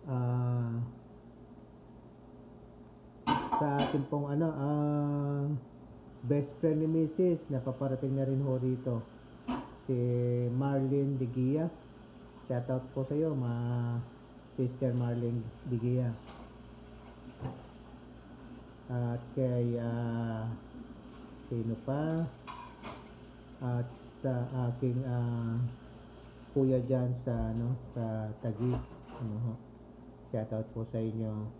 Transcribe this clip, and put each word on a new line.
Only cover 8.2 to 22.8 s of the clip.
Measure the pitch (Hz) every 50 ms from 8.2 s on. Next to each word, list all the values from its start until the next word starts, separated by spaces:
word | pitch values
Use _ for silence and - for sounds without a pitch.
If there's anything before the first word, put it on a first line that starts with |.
| 135 131
rin | 135 135 139
ho | 139 131 127
rito. | 123 127 127 123 127 131 120 113 110 - - - - - - - - - 254 - - - - - - -
Si | 131 123 123 123 123 123 123 123 123 123 123 120
Marlene | 120 127 135 139 139 135 135 131 135 139 139 139 139
De | 127 131 120
Gia. | 123 131 127 127 139 147 165 165 - - - - - - - - - - - - - - -
Shoutout | - 131 120 120 - 131 127 123 -
po | - 135 135 -
sa'yo, | 143 147 160 160
ma-, | 151 135 127 120 117 120 120 120 123 120 120 120 120 120 120 - - - - - - - - - - -
Sister | 131 123 127 - 135 127
Marlene | 120 123 120 120 120 120 120 117 117 120 110 113 - - - -
De | 123 113
Gia. | 113 123 123 127 123 120 113 113 - - - - - - - - - - - - - - - - - - - - - - - - - - - - - - - - - - - - - - - - - - - - - - - - - - - - - -
At | 127 123 120 120 120 120 120 -
kay, | - 143 131 127 123 123 120 120 120 120
ah, | 117 117 117 120 120 117 117 117 117 117 113 110 110 113 117 127 - - - - - - - - - - - - - - - - - -
sino | 123 117 113 113 113 110 - -
pa? | 135 147 151 160 160 165 165 151 - - - - - - - - - -